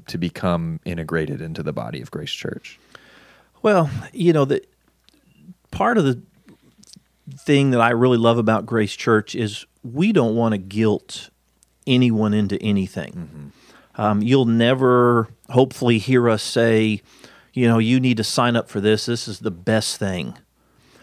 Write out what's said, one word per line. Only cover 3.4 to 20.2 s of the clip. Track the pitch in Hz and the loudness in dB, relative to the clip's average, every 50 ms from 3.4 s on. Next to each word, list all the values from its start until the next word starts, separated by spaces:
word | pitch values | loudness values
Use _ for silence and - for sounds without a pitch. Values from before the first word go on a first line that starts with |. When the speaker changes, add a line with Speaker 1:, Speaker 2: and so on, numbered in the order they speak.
| _ _ _ _ | _ _ _ _
Speaker 2:
Well, | - 214 208 180 160 139 - - - - | 2 2 4 4 2 0 -2 -8 -10 -10
you | - 247 175 175 | -6 0 2 4
know, | 160 151 139 | 4 4 2
the | 135 143 - - _ _ _ _ _ _ _ _ _ _ _ _ _ _ _ - - - _ _ - | 2 0 -2 -4 _ _ _ _ _ _ _ _ _ _ _ _ _ _ _ -20 -20 -20 _ _ -10
part | - - 196 226 247 220 | -4 -2 0 2 2 2
of | 156 | 2
the | 135 123 120 - _ _ _ _ _ - _ _ _ _ _ _ _ - - _ _ _ _ - - 131 | 2 0 -2 -6 _ _ _ _ _ -20 _ _ _ _ _ _ _ -20 -20 _ _ _ _ -20 -20 -20
thing | - - - 147 139 139 135 | -8 -2 0 2 2 2 2
that | 127 120 | 2 2
I | 113 117 | 2 2
really | 120 117 123 127 123 | 2 4 2 4 4
love | 117 117 117 117 120 | 4 4 4 4 2
about | 110 107 110 107 107 | 2 2 0 0 -2
Grace | - 120 113 107 101 - | -2 -2 -2 -2 -2 -4
Church | - - 123 110 107 104 - - | -4 0 2 2 2 2 -2 -6
is | - 117 104 107 - - _ _ _ | -6 -6 -6 -6 -10 -16 _ _ _
we | - 120 117 143 180 220 | -16 -10 -4 -2 0 2
don't | 214 175 120 113 110 | 2 2 2 2 2
wanna | 113 117 113 107 98 | 0 0 0 0 -2
guilt | 92 95 95 107 110 107 104 - _ - - - - - _ _ _ _ _ _ _ _ _ _ - | -6 -6 -2 0 0 0 0 -2 _ -10 -16 -16 -16 -18 _ _ _ _ _ _ _ _ _ _ -2
anyone | 139 127 127 127 120 113 107 110 107 104 | 0 2 4 4 4 2 2 0 0 0
into | 107 104 95 101 - | 0 -2 -2 -4 -4
anything. | - 107 104 98 95 90 - - 76 - | -2 -2 -2 -2 -2 -4 -6 -10 -10 -10
Speaker 1:
Mm-hmm. | - 87 82 73 76 76 71 71 - _ _ _ - - _ _ _ - | -12 -14 -16 -16 -16 -18 -18 -20 -20 _ _ _ -20 -20 _ _ _ -4
Speaker 2:
Um, | 107 104 104 104 | -2 0 0 0
you'll | 104 120 131 139 127 | 0 2 2 2 2
never, | 117 113 117 117 120 131 131 131 127 123 123 123 120 120 117 113 - - _ _ - | 2 2 2 2 2 2 2 4 4 4 4 4 4 4 2 0 -2 -6 _ _ -2
hopefully, | - 127 131 127 - - 131 120 117 110 | 2 2 2 2 0 -2 0 0 0 0
hear | 101 123 127 123 120 117 | 0 0 2 2 4 2
us | 110 107 | 0 0
say, | - - - 127 117 117 113 110 110 107 107 101 _ _ _ _ - - - _ _ _ | -2 -4 0 2 2 4 4 2 2 0 -2 -4 _ _ _ _ -20 -20 -20 _ _ _
you | - 127 123 | -4 0 2
know, | 117 117 113 | 2 4 4
"You | 113 113 127 131 | 2 2 2 2
need | 127 127 123 110 | 2 2 0 0
to | 107 | -2
sign | - - - 123 120 117 | -2 0 0 2 2 2
up | 117 - - | 0 -2 -4
for | - 107 | -4 -2
this. | 98 107 110 104 - | 2 2 2 2 0
This | - 120 117 - | -4 -6 -6 -6
is | 117 101 - | -10 -10 -8
the | - 110 | -8 -8
best | 90 85 90 - 110 110 107 - - - | -8 -6 -2 0 0 0 0 -2 -6 -6
thing," | 107 98 92 87 | -6 -4 -4 -6